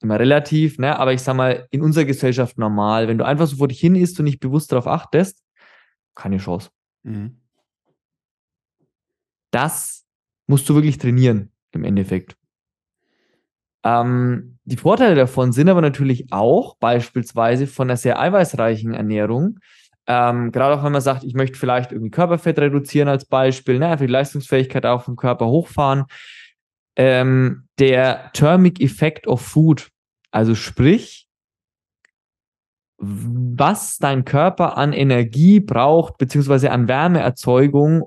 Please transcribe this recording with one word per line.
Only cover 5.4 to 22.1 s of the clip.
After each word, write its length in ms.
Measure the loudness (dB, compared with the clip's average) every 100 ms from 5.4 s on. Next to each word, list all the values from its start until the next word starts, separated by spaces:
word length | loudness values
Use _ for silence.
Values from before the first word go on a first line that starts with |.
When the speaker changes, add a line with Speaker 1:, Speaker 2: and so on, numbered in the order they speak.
| _ _ _ _ _ _ _
Speaker 1:
keine 240 | -14 -6 -6
Chance. 320 | -4 -8 -10 _ _ _
Speaker 2:
Mhm. 380 | -14 -12 -12 -16 _ _ _ _ _ _ _ _ _ _ _ _ _ _ _ _ _ _ _ _ _
Speaker 1:
Das 540 | -4 -4 -6 -12 -16 _ _ _ _ 0
musst 220 | 0 2
du 60 |
wirklich 240 | 2 2 -2
trainieren, 520 | -2 2 2 2 -4 _ _
im 100 | -8
Endeffekt. 520 | -2 -2 -2 -6 -8 -20 _ _ _ _ _ _ _ _ _ _ _ _ _ _
Ähm, 760 | -2 0 0 0 0 -2 -8 -20
die 120 | -10 -2
Vorteile 380 | 0 4 4
davon 380 | 4 2 2 0
sind 160 | 2 4
aber 120 | 4
natürlich 520 | 2 0 -2 -2 -4
auch 440 | -2 2 2 0 -4
beispielsweise 880 | 0 0 -2 -8 -6 -2 0 0 -4
von 220 | -4 -4
einer 80 | -2
sehr 240 | -2 -2
eiweißreichen 720 | 0 0 0 0 -2 -2 -6
Ernährung, 640 | -6 -4 -2 -2 -2 -2 -6 _ _ _ _ -4
ähm, 460 | 0 0 0 -4
gerade 220 | 0 0 0
auch 60 |
wenn 80 | 0
man 80 | -2
sagt, 240 | -2 -4
ich 100 | -6
möchte 240 | -4 -4 -4
vielleicht 340 | -2 -2 -4
irgendwie 180 | -8 -8